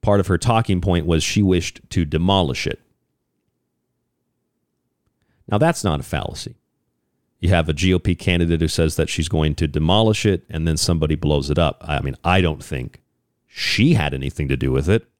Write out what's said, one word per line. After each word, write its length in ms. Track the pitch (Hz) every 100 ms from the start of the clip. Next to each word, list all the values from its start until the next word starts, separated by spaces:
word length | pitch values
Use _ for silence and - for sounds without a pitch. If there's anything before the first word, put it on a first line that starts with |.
| -
Part 140 | 101
of 60 | 92
her 100 | 90
talking 420 | - 113 117 92
point 260 | 87 87 80
was 160 | 82
she 220 | - -
wished 380 | 98 90 80 - _
to 160 | - 80
demolish 600 | 80 87 98 82 62 -
it. 140 | - _ _ _ _ _ _ _ _ _ _ _ _ _ _ _ _ _ _ _ _ _ _ _ _ _ _ -
Now, 80 | 104
that's 260 | 160 170
not 160 | 101 73
a 40 |
fallacy. 520 | 65 73 - - - - _ _ _ _ _ _ _ _
You 80 | 85
have 180 | 87 80
a 60 |
G 200 | 73 92
O 60 | 90
P 160 | - 90
candidate 460 | - 87 85 82
who 80 | 80
says 260 | - 80 78
that 140 | 78
she's 180 | - 80
going 260 | 80 78 71
to 120 | 78
demolish 580 | 71 78 98 110 107 107
it, 200 | 92 _
and 160 | 80 82
then 120 | 80
somebody 380 | - 85 76 78
blows 340 | 73 73 69
it 100 | 76
up. 240 | 82 - -
I 140 | 73
mean, 160 | 65 65
I 160 | 85 92
don't 240 | 87 73
think 380 | - 69 64 - _ _ _ _ _
she 480 | - - - 123 151
had 180 | 73
anything 340 | 67 67 - 71
to 80 | 67
do 160 | 65
with 160 | 65 76
it. 220 | 110 - _